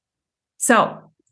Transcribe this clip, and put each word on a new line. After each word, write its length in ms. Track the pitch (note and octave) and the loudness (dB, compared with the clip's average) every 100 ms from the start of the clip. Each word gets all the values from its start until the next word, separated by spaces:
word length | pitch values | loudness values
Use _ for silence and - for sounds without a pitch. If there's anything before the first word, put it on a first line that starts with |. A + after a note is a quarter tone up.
| _ _ _ _ _ - | _ _ _ _ _ -6
So 540 | - G#3+ - - - _ _ | 0 0 0 -6 -20 _ _